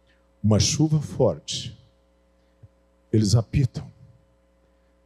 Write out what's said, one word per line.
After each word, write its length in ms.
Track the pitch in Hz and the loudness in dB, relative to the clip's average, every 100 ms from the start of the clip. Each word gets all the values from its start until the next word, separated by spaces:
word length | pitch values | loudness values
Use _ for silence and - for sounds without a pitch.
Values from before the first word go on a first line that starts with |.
| _ _ _ _ | _ _ _ _
uma 180 | 104 107 | 0 2
chuva 420 | - - 156 151 | 2 0 0 0
forte, 760 | - - 117 76 - - - - _ _ _ _ _ _ _ _ - _ _ _ _ | -2 0 0 -2 -8 -10 -10 -16 _ _ _ _ _ _ _ _ -20 _ _ _ _
eles 240 | 113 104 120 | 0 2 0
apitam 560 | - - 131 - - - - - _ _ _ _ _ _ _ _ | 0 -2 -2 -4 -16 -18 -20 -20 _ _ _ _ _ _ _ _